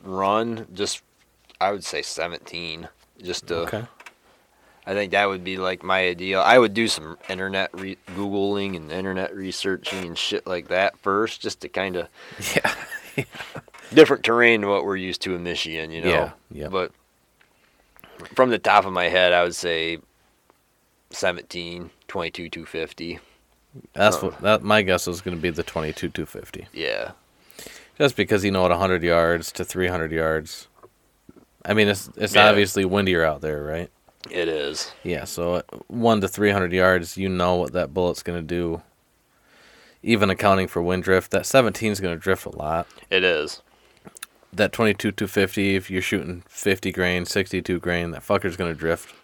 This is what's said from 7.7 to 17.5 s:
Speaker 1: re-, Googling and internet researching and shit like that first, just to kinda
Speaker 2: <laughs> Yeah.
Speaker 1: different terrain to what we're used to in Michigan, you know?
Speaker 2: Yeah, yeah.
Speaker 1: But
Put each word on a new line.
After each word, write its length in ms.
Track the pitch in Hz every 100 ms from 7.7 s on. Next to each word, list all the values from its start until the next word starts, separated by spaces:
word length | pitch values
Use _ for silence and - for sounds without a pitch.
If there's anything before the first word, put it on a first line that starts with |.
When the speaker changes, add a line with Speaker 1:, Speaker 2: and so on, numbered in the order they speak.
Speaker 1:
re-, 280 | 90 95 - - 92
Googling 600 | 101 101 98 101 98 92
and 160 | 78
internet 440 | 85 95 92 92 101
researching 680 | 95 - 101 92 - 95 90
and 120 | 85
shit 300 | - 104 -
like 220 | 90 -
that 280 | 90 98 -
first, 420 | 101 98 110 -
just 220 | 107 -
to 80 | -
kinda 400 | - 95 90 85 - - -
Speaker 2:
<laughs> 160 | - 147
Yeah. 180 | - - - - - - - - - - - - -
Speaker 1:
different 300 | 127 156 135
terrain 380 | - 117 120 113
to 60 | 101
what 160 | 101
we're 120 | 95 95
used 260 | 92 85
to 140 | 95 90
in 80 |
Michigan, 480 | 87 82 82 80 80
you 100 | 80
know? 80 | 85
Speaker 2:
Yeah, 220 | 85 85 - _
yeah. 180 | 71 73
Speaker 1:
But 220 | 92 90 - _ _ _ _ _